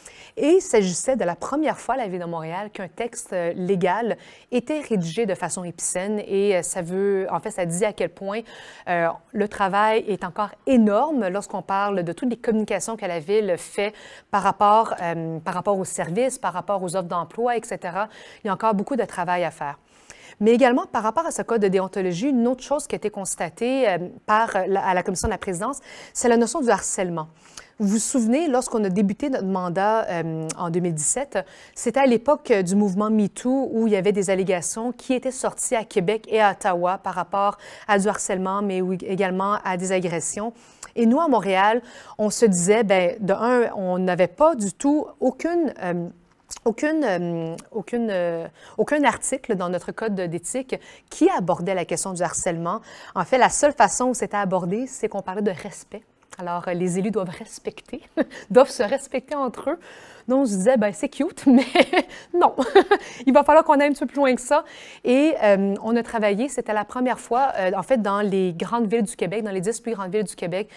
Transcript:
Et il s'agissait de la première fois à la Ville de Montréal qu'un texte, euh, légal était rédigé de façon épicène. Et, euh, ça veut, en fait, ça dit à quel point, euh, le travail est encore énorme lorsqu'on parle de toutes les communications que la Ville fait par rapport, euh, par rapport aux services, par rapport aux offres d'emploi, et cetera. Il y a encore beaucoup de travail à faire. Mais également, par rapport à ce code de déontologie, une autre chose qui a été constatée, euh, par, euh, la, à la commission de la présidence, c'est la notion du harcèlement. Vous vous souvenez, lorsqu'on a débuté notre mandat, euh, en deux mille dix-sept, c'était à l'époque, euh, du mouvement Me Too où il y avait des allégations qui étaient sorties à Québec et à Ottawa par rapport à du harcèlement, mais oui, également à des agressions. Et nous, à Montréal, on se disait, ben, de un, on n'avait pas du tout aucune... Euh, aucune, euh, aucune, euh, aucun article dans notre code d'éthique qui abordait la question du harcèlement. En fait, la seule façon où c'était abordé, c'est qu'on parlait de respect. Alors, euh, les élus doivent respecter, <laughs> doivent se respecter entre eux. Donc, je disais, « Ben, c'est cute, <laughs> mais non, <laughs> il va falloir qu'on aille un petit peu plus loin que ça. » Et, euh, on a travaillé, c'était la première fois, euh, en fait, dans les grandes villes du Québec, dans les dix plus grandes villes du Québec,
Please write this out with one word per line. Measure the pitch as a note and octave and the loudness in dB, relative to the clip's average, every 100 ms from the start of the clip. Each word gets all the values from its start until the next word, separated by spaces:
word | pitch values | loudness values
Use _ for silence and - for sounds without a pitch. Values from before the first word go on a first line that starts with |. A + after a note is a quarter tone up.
| - - - - | -20 -20 -14 -2
Et | C#4 | 4
il | F#4 | 4
s'agissait | - A3+ F#3 F3 - C4 | 4 2 2 0 -2 0
de | |
la | F3+ | -2
première | E3+ - C#4+ D4+ F#3 | -4 -4 -2 -2 -2
fois | - B3+ | -4 -4
à | |
la | G#3+ | -4
Ville | F3+ | -6
de | |
Montréal | E3+ E3 D#3+ F3 G#3 | -6 -6 -6 -8 -10
qu'un | G#3+ F3+ | -12 -12
texte, | - A#3 - - | -8 -8 -8 -8
euh, | F#3 E3+ | -4 -2
légal | E3+ F3+ G3 F#3 F#3+ A#3 F3 - - _ | -2 0 2 2 0 -2 -4 -8 -20 _
était | B3 A#3+ D#4 | -4 -2 -6
rédigé | C#4 G#3+ E3 E3 A3+ | -2 -2 -2 -2 -2
de | |
façon | F3+ E3+ - | -2 -4 -6
épicène. | F3+ E3+ - F#3 G3 G#3+ | -10 -8 -6 -4 -4 -4
Et, | - G3 G3+ F#3 | -2 0 2 2
euh, | |
ça | E3 G3 | 0 -4
veut, | E3+ F#3 G3+ G3 F#3+ | -4 -2 0 0 -2
en | F3 | -4
fait, | G#3+ | -4
ça | G3 F3 | -4 -4
dit | E3+ | -2
à | G#3+ | -2
quel | - F3+ | -2 -6
point, | - G3 G#3+ A#3 - - - - | -4 -8 -8 -10 -18 -20 -14 -4
euh, | F3 E3 - - | 0 0 -2 -8
le | A3 G#3 | -4 -4
travail | - G3 G3 G#3+ A3 - | -2 0 2 2 2 0
est | F#3 | -4
encore | F#3 E3 G#3 - - | -6 -6 -8 -6 2
énorme | C4 G#3+ G3+ D4 D4 G3 | 4 6 4 2 0 -2
lorsqu'on | F#3+ G3 G3+ | -4 -6 -10
parle | - G3 G3+ G3 | -4 -2 0 -2
de | E3+ | -4
toutes | E3 B3+ | -4 -4
les | A#3 | -2
communications | - A3 G#3+ G3 F#3+ A3+ | 0 0 0 -4 -4 -6
que | F#3+ | -6
la | E3+ | -6
Ville | D#3 G#3 G#3 E3+ | 0 0 2 -2
fait | - - G#3 G#3 - - _ | -4 -4 -4 -6 -18 -20 _
par | G3+ | 0
rapport, | F#3+ - G#3 G#3+ A3+ - | 0 4 6 6 4 -2
euh, | E3+ E3 D#3+ D#3+ | -4 -4 -4 -6
par | D#3+ | -6
rapport | F#3 F3+ G3 | -4 -2 -2
aux | |
services, | F#3 - D#3 F3 C4 C4 | -2 -4 -4 0 -2 -2
par | F#3+ | -4
rapport | F3 E3+ G3+ | -4 -4 -4
aux | F3+ F#3 | -2 -4
offres | F3+ | -4
d'emploi, | F3+ E3+ - A#3+ A#3 | -6 -6 -4 -2 -2
et | |
cetera. | A#3 F#3+ F3+ F3 G#3+ - - - | -4 -8 -6 -6 -6 -8 -20 -10
Il | G#3+ | -6
y | |
a | |
encore | F#3 A3 | -2 0
beaucoup | G3+ G3+ C4+ | 0 0 -2
de | |
travail | G3 - F3 F3+ | -2 -4 -2 0
à | E3 | -2
faire. | - D3 C#3+ _ _ - - - - | -4 -8 -10 _ _ -20 -20 -20 0
Mais | G#3 | 4
également, | A#3 C4 C4 F4+ | 6 6 4 0
par | B3 | -2
rapport | G#3+ A3+ E4 | 0 0 -2
à | |
ce | B3+ | -4
code | G3+ A#3 | -2 0
de | G3+ | 2
déontologie, | F#3+ F#3 G#3 F#3 E3+ C4 | 2 0 -2 -2 -2 0
une | B3+ A#3 | 2 2
autre | B3+ | -2
chose | - D4 - | -2 -4 -2
qui | |
a | F3+ | -6
été | G#3+ | -6
constatée, | G#3 F#3+ - F3 - A#3 C4+ A#3 | -6 -8 -6 -8 -4 -2 2 2
euh, | F3 F3 - | 0 -4 -10
par, | - G#3+ A3+ G3+ | 0 2 2 0
euh, | F#3 | 0
la, | G3 F#3 | 0 2
à | |
la | F#3 | 0
commission | F3+ F#3 A3+ | 0 -4 -4
de | |
la | F#3 | -4
présidence, | - F3 A3 C#4 - - - | -6 -6 -6 -8 -12 -20 -14
c'est | - B3 | -2 2
la | A#3 | 4
notion | A3+ E4 | 2 0
du | A#3+ | 2
harcèlement. | G3 - - F3+ E3+ D#3 _ - - - - | 2 0 -4 -4 -4 -8 _ -20 -20 -20 -4
Vous | G#3 | 0
vous | G#3+ | 0
souvenez, | - C4+ A3 C4 E4+ | 0 0 2 2 2
lorsqu'on | B3 B3 A#3 | 0 0 -2
a | G3+ | 0
débuté | F#3 G3+ G3+ D4 | 2 0 0 -4
notre | B3 F#3+ | -2 -2
mandat, | F#3+ F3+ E3+ G3+ A3 - | -2 -2 0 2 2 0
euh, | E3+ E3 D#3+ D#3+ - | -4 -4 -6 -6 -6
en | F3 | -4
deux | F3 | -2
mille | F3 | -2
dix-sept, | D#3 D3+ - C#4 G3+ F#3 - - | -2 -2 -2 -4 -6 -6 -12 -20
c'était | - A#3+ B3 | -8 -2 2
à | C4+ | 4
l'époque, | A#3 - D4 - | 4 2 0 4
euh, | G#3+ | 2
du | F3 | 4
mouvement | G3 G#3 F#3 G#3+ | 2 2 2 2
Me | A3 G3+ | 2 0
Too | - B3 C4+ C4 | -2 -2 0 0
où | A3+ A3+ | 0 2
il | |
y | G3+ | 2
avait | F#3 | 2
des | G#3 G3 | 2 0
allégations | F#3+ F#3+ F3+ - - A#3 | 0 2 0 -2 -6 -6
qui | A#3+ - | -6 -2
étaient | B3+ B3+ | -2 -2
sorties | B3+ - - - A#3 | -4 -4 -4 -2 -2
à | |
Québec | G#3+ G#3+ F3 A3 - | -2 0 0 -2 0
et | G#3+ | 4
à | G#3 | 4
Ottawa | F#3 G#3 F3 F3 F#3+ | 2 0 0 0 -2
par | G3 | -4
rapport | F3+ E3+ G3 G3+ G3+ - - - | -6 -4 0 0 -2 -12 -14 0
à | G3+ | 2
du | G3 | 2
harcèlement, | G3 - F#3+ F#3 G3 | -2 -4 -2 -2 -2
mais | G#3 F#3 | -2 -2
oui, | F#3 F#3 | -2 -4
également | - F#3+ F#3+ F#3 G3 G#3 | -4 -2 0 0 0 -2
à | G3+ F#3 | -2 -4
des | F#3 | -2
agressions. | F#3+ F3+ E3 - - A3 - - _ - | 0 0 -4 -4 -6 -8 -10 -20 _ -10
Et | - A3+ | 0 4
nous, | C4 | 4
à | E4 | 4
Montréal, | A#3+ F#3+ F#3 G3+ A#3 - - - - | 2 2 4 4 2 -2 -16 -18 -4
on | G#3+ | -2
se | - A#3 | 4 4
disait, | F3+ F3 G#3+ | 4 4 4
ben, | G#3 F#3+ F3 F3 | 4 4 2 0
de | G3 | 0
un, | G3 A#3 B3 A#3 | 0 2 2 2
on | - F#3 F3+ | -2 -2 0
n'avait | F#3 F3+ F3+ | 0 2 2
pas | - D#4 | 4 4
du | D4+ G3+ | 4 -2
tout | - C#4 D4+ - - | -2 0 0 -2 -2
aucune... | B3+ B3+ D#4+ F4 D4 - | -2 0 -2 0 -2 -2
Euh, | F3+ F3 E3+ - _ _ _ - - | -4 -4 -6 -12 _ _ _ -6 -4
aucune, | G#3+ D4 D#4+ | -2 -2 0
euh, | C4 F3+ F3 E3+ E3 E3 - | 0 -2 -2 -4 -6 -10 -12
aucune, | A3+ - A#3+ A3+ | -12 -6 -4 -2
euh, | F#3+ F3 E3 E3 - - - | -2 -2 -4 -10 -16 -12 -4
aucun | G#3+ D4+ | 0 2
article | C#4 - - C4 - | 2 0 -4 -6 -4
dans | G3 F3+ | -2 -2
notre | F3+ - | -4 -6
code | - A3+ G3 | -6 -4 -4
d'éthique | F3+ E3+ - B3+ C4 F#3+ - - _ | -4 -6 -6 -8 -6 -8 -10 -20 _
qui | - E4 | 2 2
abordait | E4+ F3 E3+ F3 | 2 0 0 -2
la | F#3 E3 | -2 -2
question | F3 G3 | -4 -4
du | F3+ | -4
harcèlement. | E3+ - G3 E3+ E3+ G#3+ - - - | -4 -2 -4 -4 -4 -6 -10 -20 -8
En | G3+ | -6
fait, | E3+ B3+ | 0 4
la | G#3+ | 4
seule | - D4 | 4 2
façon | C#4 G3+ - B3+ | 4 2 4 0
où | |
c'était | B3 G3 G3+ | 0 -4 -2
abordé, | G3 F#3 F3 G#3 B3+ | 0 0 -2 -4 -6
c'est | - G#3+ | -6 -6
qu'on | G#3 | -6
parlait | F#3+ F#3+ | -6 -4
de | G#3 | -4
respect. | E3+ G3+ - - G3+ - _ _ - | -4 -10 -16 -18 -20 -20 _ _ -12
Alors, | F3 F3 E3+ | -8 -6 -4
euh, | |
les | F3 F#3 F3 | -2 -2 0
élus | G3+ | -2
doivent | G#3 F#3 E3+ | -2 -4 -8
respecter, | A3 - - - - C4 - - | -16 -12 -12 -12 -14 -16 -8 -4
<laughs> | - - - | -4 -6 2
doivent | G3 C4+ | 4 4
se | - | 2
respecter | G#3 C4 - C4 B3+ | -2 -2 -4 -8 -6
entre | D4 C4 - - | -4 -4 -4 -4
eux. | E4+ - - - - - | -6 -8 -20 -20 -14 0
Donc, | C4 C4+ | 2 2
je | |
disais, « | G3 F#3+ C4 | 2 4 4
Ben, | G#3 | 2
c'est | - - | -2 -6
cute, | - D#4+ - - | -2 -4 0 6
<laughs> | |
mais | B3+ B3+ F4 - F4+ - - - | 6 6 4 4 2 0 -8 -4
non, | F4 F4 - B3+ - - | 2 4 2 4 4 6
<laughs> | G#4 - - B3+ | 2 0 -2 4
il | |
va | C4+ | 6
falloir | C#4+ D4+ | 8 6
qu'on | D#4+ C#4+ | 8 4
aille | C#4+ | 4
un | |
petit | C#4 | 2
peu | C4+ | -2
plus | C#4 | 0
loin | C4+ B3 | 2 2
que | |
ça. » | - D4 D#4+ - - - | 2 0 0 -10 -20 -6
Et, | - C4 D4+ D#4 | 2 4 4 4
euh, | G#3+ G3 G3 G3 | 4 4 2 -2
on | A3 A#3 | 0 -2
a | |
travaillé, | A3+ A#3 G#3+ G3+ C4+ | 0 0 0 0 -2
c'était | C4 A#3 | -4 -4
la | G#3+ | -4
première | G#3 B3+ B3+ A3+ | -4 -2 -2 -2
fois, | - A#3+ C#4 - | -2 0 0 0
euh, | F#3 F#3+ | -2 -2
en | |
fait, | F3+ C4 | 0 0
dans | G3+ G3+ | 0 0
les | G#3 F#3+ F#3 | 0 2 0
grandes | E3+ F3+ A#3 A3 | -2 -4 -2 0
villes | A#3 | 0
du | G#3+ - | -2 -4
Québec, | F#3 G3+ | -4 -4
dans | G#3+ | -4
les | F#3+ | -4
dix | F3+ A#3 | -4 -4
plus | - | -6
grandes | G#3+ F#3+ | -8 -4
villes | G#3 | -4
du | G#3 - | -4 -6
Québec, | F3 F3+ G#3+ | -6 -6 -8